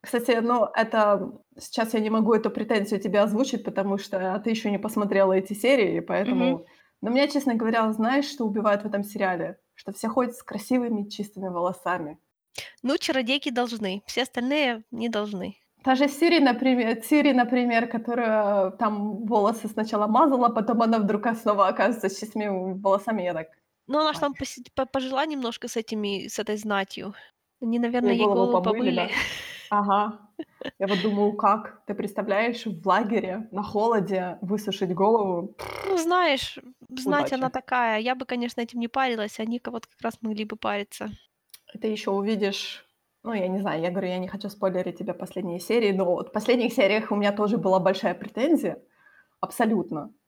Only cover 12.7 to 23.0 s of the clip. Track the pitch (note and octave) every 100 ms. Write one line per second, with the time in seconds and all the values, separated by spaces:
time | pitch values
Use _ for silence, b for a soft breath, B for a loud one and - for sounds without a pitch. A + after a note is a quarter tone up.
12.7 | B B3 D#4+ - A#3 A3+ C#4+ D4 A#3+ A#3+
13.7 | A3+ G3+ G3 - - B3+ - B3 D4 C4+
14.7 | A3+ - A3+ A#3 G#3+ G#3 G3 F3+ - _
15.7 | _ C4 B3+ C#4+ C#4+ E4+ F4 C4+ A#3+ C4
16.7 | B3 A3+ A3+ - D4+ D4 B3+ A#3+ B3+ A#3+
17.7 | A3+ A#3 A3+ A#3 A#3+ A#3 G#3+ G#3 G3+ F#3+
18.7 | F#3+ G#3+ G#3 G#3 G3+ A3 A#3 G3+ A3 G#3
19.7 | G#3+ A3 G#3+ G#3+ A3+ D#4 C4 A#3+ A3+ A3
20.7 | A#3+ A3+ A3+ G3+ G#3 A#3 A3+ G#3+ G3+ F#3+
21.7 | - G3 A#3 G3+ - A3 A3 G#3 F#3 F#3
22.7 | F#3+ G3 G3